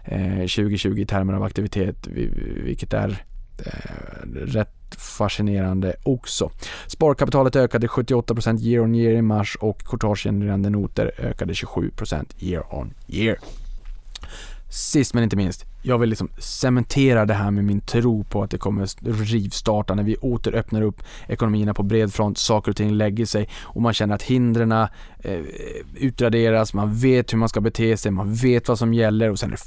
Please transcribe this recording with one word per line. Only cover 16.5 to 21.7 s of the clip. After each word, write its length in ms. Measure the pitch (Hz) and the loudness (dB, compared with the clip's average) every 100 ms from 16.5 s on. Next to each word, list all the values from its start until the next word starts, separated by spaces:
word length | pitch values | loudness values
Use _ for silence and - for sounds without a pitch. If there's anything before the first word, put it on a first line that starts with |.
| - 131 127 113 143 135 117 107 | -2 2 2 2 4 6 6 4
det 80 | |
här 160 | 101 101 | 2 2
med 140 | 101 | 2
min 160 | 101 101 | 2 0
tro 440 | - 117 120 110 | 0 2 2 2
på 180 | 104 104 | 0 -2
att 80 | 104 | -2
det 80 | - | -2
kommer 300 | - 101 98 - 117 110 | -2 -2 -2 -4 -4 -2
rivstarta 720 | 107 113 101 - - 107 - | 0 0 -2 -2 0 0 0
när 80 | 98 | 0
vi 140 | 104 110 | 0 0
åter 380 | 135 117 - | -2 -2 0
öppnar 280 | 113 - 107 | -2 0 0
upp 200 | 107 - - - - | 0 -2 -10 -14 -8
ekonomierna 460 | 104 113 104 104 | 0 2 2 2